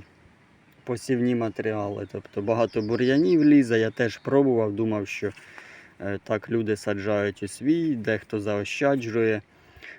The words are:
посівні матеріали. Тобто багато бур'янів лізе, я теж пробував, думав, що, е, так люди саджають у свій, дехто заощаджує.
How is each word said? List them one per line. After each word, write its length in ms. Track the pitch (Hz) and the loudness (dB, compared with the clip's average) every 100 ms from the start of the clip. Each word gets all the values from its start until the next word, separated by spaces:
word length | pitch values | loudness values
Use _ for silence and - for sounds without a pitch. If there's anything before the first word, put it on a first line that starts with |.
| - _ _ _ _ _ _ _ | -14 _ _ _ _ _ _ _
посівні 520 | - 120 - 127 123 123 | -8 -6 -2 0 2 0
матеріали. 720 | 113 - 110 107 101 101 101 | -2 -4 -4 -4 -4 -6 -8
Тобто 300 | 101 - - | -12 -10 -6
багато 400 | 104 113 110 117 | -2 0 0 0
бур'янів 640 | 107 117 123 139 180 170 147 | -2 0 2 4 4 6 8
лізе, 340 | 147 120 113 | 6 6 2
я 120 | 110 | 2
теж 260 | - 120 - | 0 -2 -2
пробував, 560 | - 139 139 120 107 | 0 2 4 2 0
думав, 340 | 101 110 104 98 | 0 -2 -2 -4
що, 240 | - 101 - - - - - - - | -6 -6 -8 -18 -20 -20 -20 -20 -12
е, 200 | 98 98 | -8 -6
так 260 | - 107 - | -4 -4 -2
люди 260 | 117 107 104 | -2 0 -2
саджають 680 | - 101 101 104 104 98 | -2 -4 -2 0 -2 -4
у 40 | 101 | -10
свій, 480 | - 131 170 160 123 | -6 0 0 0 -2
дехто 440 | 107 107 - 110 | -2 -4 -4 -6
заощаджує. 1000 | 101 101 104 - 139 139 117 113 113 107 - _ _ - - | -4 -4 -4 -2 0 0 -2 0 0 -2 -6 _ _ -20 -20